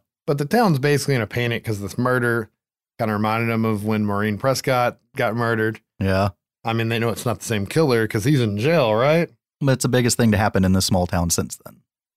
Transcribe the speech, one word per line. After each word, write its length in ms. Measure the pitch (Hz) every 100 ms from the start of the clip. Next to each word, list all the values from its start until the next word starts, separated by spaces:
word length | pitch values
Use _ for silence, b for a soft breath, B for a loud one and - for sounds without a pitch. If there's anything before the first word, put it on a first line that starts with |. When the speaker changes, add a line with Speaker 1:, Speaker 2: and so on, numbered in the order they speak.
| _ _ -
Speaker 1:
But 120 | 143
the 60 | 147
town's 320 | 226 220 143
basically 360 | 147 143 143 131
in 40 |
a 60 | 104
panic 360 | 120 120 113
'cause 160 | 113 101
this 180 | 98 -
murder 500 | 123 127 120 117 107 _ _ _ _ -
kinda 140 | 110
reminded 380 | 104 107 113 117
them 140 | 113
of 200 | 113 107
when 220 | 107 107 104
Maureen 320 | 101 107 101
Prescott 600 | 135 131 - 123 120 - _ -
got 200 | 120 117
murdered. 440 | 117 113 110 113 _ -
Speaker 2:
Yeah. 320 | 95 95 101 - _ _
Speaker 1:
I 80 | 117
mean, 160 | 113 113
they 100 | 117
know 100 | 117
it's 160 | 101 123
not 140 | 104
the 40 |
same 220 | - 110 98
killer 400 | 156 156 117 110
'cause 160 | 117
he's 160 | 110 147
in 160 | 113 101
jail, 380 | 131 170 117
right? 340 | 107 139 160 165 _ _ -
Speaker 2:
But 120 | 139
it's 100 | 131
the 60 | 139
biggest 280 | 123 120 -
thing 140 | 117
to 80 | 101
happen 260 | 107 98
in 80 | 95
this 140 | 95 -
small 200 | 95 90
town 240 | 90 85
since 280 | - 90 - -
then. 160 | - _ _ _